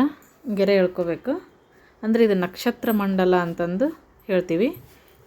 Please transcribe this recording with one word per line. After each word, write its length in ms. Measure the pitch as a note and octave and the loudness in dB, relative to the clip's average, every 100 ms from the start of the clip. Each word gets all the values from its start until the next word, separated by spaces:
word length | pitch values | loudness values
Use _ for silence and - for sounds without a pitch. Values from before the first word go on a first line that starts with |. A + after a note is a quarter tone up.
| C#4+ - - _ B3+ | 0 -4 -20 _ -6
ಗೆರೆ 200 | G3 F#3+ | 0 2
ಎಳ್ಕೋಬೇಕು. 680 | G3 F3+ F3+ E3+ D#3 - E4+ - _ _ _ _ _ | 4 2 0 -4 -4 -4 -6 -8 _ _ _ _ _
ಅಂದ್ರೆ 220 | G#3+ A#3 | -2 2
ಇದು 100 | A3 | 4
ನಕ್ಷತ್ರ 580 | F#3+ F3+ - B3 B3 - | 2 -2 -4 -6 -4 -2
ಮಂಡಲ 440 | G#3+ G3 F#3+ F#3 F3+ | 0 0 2 2 2
ಅಂತಂದು 520 | E3+ F3 E3+ F#3 C#4+ - _ _ - | 0 -4 -4 -2 -2 -4 _ _ -4
ಹೇಳ್ತೀವಿ, 500 | F#3 F3+ E3 B3 - - - _ _ | -2 0 0 0 -4 -14 -20 _ _